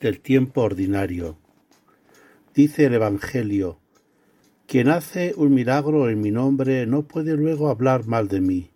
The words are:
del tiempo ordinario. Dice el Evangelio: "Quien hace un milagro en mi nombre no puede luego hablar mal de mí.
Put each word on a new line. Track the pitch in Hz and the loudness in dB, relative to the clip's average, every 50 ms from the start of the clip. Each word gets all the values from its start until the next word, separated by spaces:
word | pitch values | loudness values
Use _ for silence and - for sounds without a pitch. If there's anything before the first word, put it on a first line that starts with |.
del | - 113 98 - | -4 -4 -4 -4
tiempo | - - 131 135 131 131 - 135 117 | -2 2 2 2 2 2 -2 -2 -2
ordinario. | 104 98 90 95 95 98 98 98 87 90 87 85 80 80 - _ _ _ _ _ _ _ _ _ _ _ _ _ _ _ _ _ _ _ _ _ _ - | 0 0 -2 -2 -2 -2 -2 -2 -4 -4 -6 -8 -10 -12 -14 _ _ _ _ _ _ _ _ _ _ _ _ _ _ _ _ _ _ _ _ _ _ 2
Dice | 143 143 147 - - 147 | 2 2 4 4 2 2
el | 131 120 | 4 4
Evangelio: | 113 110 104 101 101 - - - 123 113 104 101 98 95 87 82 - _ _ _ _ _ _ _ _ _ _ _ _ _ _ _ _ _ | 2 2 0 0 -2 -4 -4 -4 -4 -2 -2 -2 -2 -2 -4 -6 -10 _ _ _ _ _ _ _ _ _ _ _ _ _ _ _ _ _
"Quien | - - 127 120 139 | -2 0 2 2 2
hace | 165 175 165 - - 180 175 175 - | 2 0 -2 -6 -6 -4 -4 -4 -2
un | - 151 143 139 | 0 2 4 4
milagro | 131 120 120 131 147 139 156 156 151 131 117 | 4 2 2 0 0 0 0 0 0 2 0
en | 110 107 | 0 0
mi | 104 104 | -2 -2
nombre | 104 117 131 135 139 135 131 131 131 127 120 | 0 0 0 0 0 0 0 0 0 -2 0
no | 113 131 147 151 | 0 -2 -2 -2
puede | 147 - 165 156 160 160 | -4 -6 -6 -4 -2 -2
luego | 147 151 160 160 147 151 147 | 0 0 -2 -2 0 0 -2
hablar | 123 110 127 131 131 123 110 | 0 0 2 2 2 0 0
mal | 113 117 113 107 98 | -2 -2 -2 -2 -2
de | 98 95 | -2 -2
mí. | 92 92 92 90 85 - _ | 0 0 -2 -2 -4 -8 _